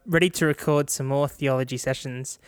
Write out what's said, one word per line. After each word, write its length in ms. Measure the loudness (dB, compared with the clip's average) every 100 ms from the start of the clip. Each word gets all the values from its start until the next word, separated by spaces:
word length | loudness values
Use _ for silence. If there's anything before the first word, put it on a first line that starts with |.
| 0
ready 240 | 2 2
to 160 | 2 2
record 440 | 2 2 2 2
some 160 | -2 0
more 200 | 0 0
theology 520 | 0 0 0 -2 -4
sessions, 600 | -4 -4 -6 -8 -10 -12